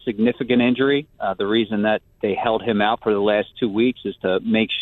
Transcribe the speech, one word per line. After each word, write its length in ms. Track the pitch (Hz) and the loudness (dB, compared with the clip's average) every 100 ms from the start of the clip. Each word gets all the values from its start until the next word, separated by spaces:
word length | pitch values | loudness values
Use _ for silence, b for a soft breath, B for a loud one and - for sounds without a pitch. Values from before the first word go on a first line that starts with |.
| - | -8
significant 560 | 104 117 120 120 123 | 0 0 0 0 2
injury. 460 | 123 123 135 143 151 - | 2 2 0 0 -4 -8
Uh, 140 | 104 | -6
the 140 | 95 101 | -4 0
reason 340 | 113 104 107 | 0 0 0
that 220 | 107 107 _ - | 0 -2 _ -6
they 140 | 107 92 | -4 -2
held 260 | 120 113 | -2 -2
him 180 | 117 104 | 0 0
out 220 | 104 117 | 0 0
for 100 | 117 | 0
the 80 | 101 | 0
last 280 | 104 104 101 - | 2 0 -2 -4
two 80 | 120 | -4
weeks 340 | 101 123 123 104 | 0 0 0 -8
is 100 | 95 | -6
to 220 | 95 92 | -2 -2
make 280 | 113 110 110 - | 0 0 0 -2